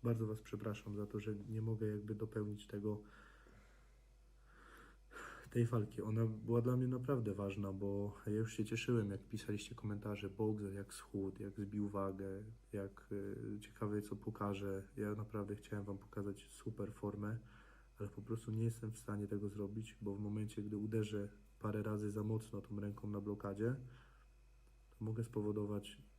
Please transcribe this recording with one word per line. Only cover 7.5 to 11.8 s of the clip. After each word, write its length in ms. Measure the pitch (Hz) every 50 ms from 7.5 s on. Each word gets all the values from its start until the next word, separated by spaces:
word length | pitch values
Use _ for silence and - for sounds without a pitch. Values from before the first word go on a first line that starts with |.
| 98 - 101 98 95
bo 440 | 95 101 98 101 101 101 104 104 - -
ja 60 | 107 104
już 200 | 107 113 113 -
się 120 | - 107
cieszyłem, 460 | 107 113 113 - - 123 117 107 101
jak 180 | 98 95 - -
pisaliście 460 | - 107 - - 104 101 - - -
komentarze, 560 | - - 110 104 101 101 104 104 101 104 95
„Bokser 420 | 92 95 110 107 107 107 101 98 95
jak 200 | 101 98 - -
schód, 460 | - - - - 101 95 95 95 98
jak 200 | 104 101 101 -
zbił 280 | 101 98 104 104